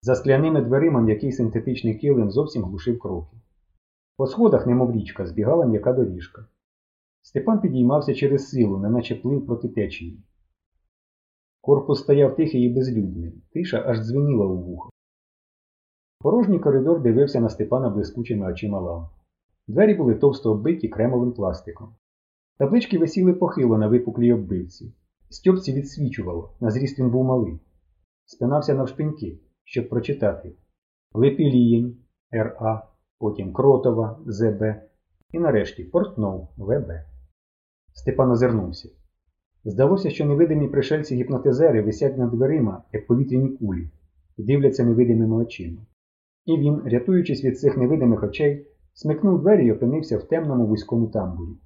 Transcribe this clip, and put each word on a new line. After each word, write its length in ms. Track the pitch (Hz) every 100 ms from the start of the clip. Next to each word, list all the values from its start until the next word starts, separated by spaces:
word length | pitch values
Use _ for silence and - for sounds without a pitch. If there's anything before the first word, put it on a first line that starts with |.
За 140 | - 123
скляними 460 | 139 135 160 156
дверима 400 | 117 131 165 135
м'який 300 | 110 107 139
синтетичний 640 | 123 113 117 117 123 113 110
килим 360 | 143 131 104
зовсім 320 | 104 151 -
глушив 360 | 90 95 123 117
кроки. 380 | 101 90 82 117 _ _ _ _ _ _ _ _
По 100 | 135
сходах, 400 | - 226 139 131
немов 240 | 123 123
річка, 340 | 113 98 - 92
збігала 400 | 82 107 165 135
м'яка 280 | 107 123
доріжка. 520 | 127 110 90 82 - - _ _ _ _ _ _ _
Степан 400 | _ 139 - 214
підіймався 520 | 180 127 123 147 147
через 360 | 127 139 139 -
силу, 280 | 131 110 98
неначе 380 | 101 120 113 113
плив 300 | 120 139 -
проти 240 | 120 123
течії. 540 | - 95 - 85 - - _ _ _ _ _ _ _ _ _ _ _ _ _ -
Корпус 320 | 143 - 135
стояв 360 | - 143 139 -
тихий 260 | 160 127
і 80 | 123
безлюдний, 640 | 123 127 113 92 85 85 - _
тиша 300 | 160 180 113 -
аж 120 | 113
дзвеніла 460 | 110 131 147 127 98
у 120 | 92
вухо. 320 | 90 85 - _ _ _ _ _ _ _ _ _ _ _ _ _
Порожній 400 | 143 226 202 190
коридор 420 | 147 135 135 165
дивився 380 | 123 113 139 135
на 100 | 113
Степана 400 | - 107 127 131
блискучими 640 | 101 95 - 117 110 92
очима 280 | 87 107 101
ламп. 280 | 90 85 82 - _ _ _ _ -
Двері 260 | 110 214
були 220 | 208 123 107
товсто 360 | 139 139 113
оббиті 360 | 107 117 170 104
кремовим 420 | - 117 127 123
пластиком. 640 | 120 95 85 - - 101 _ _ _ _ _ _ _
Таблички 400 | 139 233 240 180
висіли 360 | 160 196 185
похило 440 | 180 175 - 127 110
на 100 | 107
випуклій 460 | 123 123 110 120
оббивці. 600 | 117 92 92 90 - 110 - _ _ _
Стьопці 440 | - 190 185 185
відсвічувало, 800 | 135 143 - 135 110 90 85 - -
на 120 | 120
зріст 280 | 110 131 135
він 100 | 127
був 140 | 123
малий. 360 | 131 131 101 80 _ _ _ _ _ _ _
Спинався 480 | - 120 147 147
навшпиньки, 680 | 135 131 - 151 151 95 - _ _
щоб 260 | _ - 117
прочитати: 680 | 120 113 139 104 95 - - _ _ _ _ _
Лепілієнь, 840 | - 135 139 147 127 120 117 120 120 _ _ _
Р 240 | 117 110 -
А, 220 | 110 107 - _ _ _
потім 340 | 110 104 95
Кротова, 680 | 85 135 131 127 110 110 - -
З 260 | 101 113
Б 300 | 101 107 107 - _ _ _ _
і 80 | 165
нарешті 440 | 170 113 92 -
Портнов, 640 | 87 170 185 - 104 92 - -
В 220 | 98 139
Б. 260 | 101 82 76 - - _ _ _ _ _ _
Степан 380 | - - 127 131
озирнувся. 580 | 120 123 113 90 80 - _ _ _ _ _ _ _ 110
Здалося, 400 | 98 139 185 160
що 160 | - 147
невидимі 420 | 143 165 151 139
пришельці-гіпнотизери 1120 | 139 135 156 151 123 123 131 139 123 160 117
висять 360 | 104 104 143 127
над 140 | 123
дверима, 520 | 117 135 156 110 92 _
як 140 | 107 -
повітряні 420 | 123 139 127 135
кулі, 400 | 135 107 87 82 _ _ _ _ -
і 60 |
дивляться 420 | 104 139 139 - 120
невидимими 500 | 113 120 113 113 110
очима. 460 | 117 - 85 85 - _ _ _ _ _ -
І 120 | 160
він, 240 | 143 147 -
рятуючись 580 | 120 120 185 175 135
від 160 | 131 120
цих 180 | 143 135
невидимих 460 | 127 156 123 107
очей, 440 | 104 - 147 143 - _ _
смикнув 480 | _ 151 151 202 170
двері 240 | 147 208 123
й 60 |
опинився 460 | 104 123 151 156 110
в 60 |
темному 420 | - 160 156 127 110
вузькому 420 | 107 - 117 113
тамбурі. 440 | 110 92 85 85 -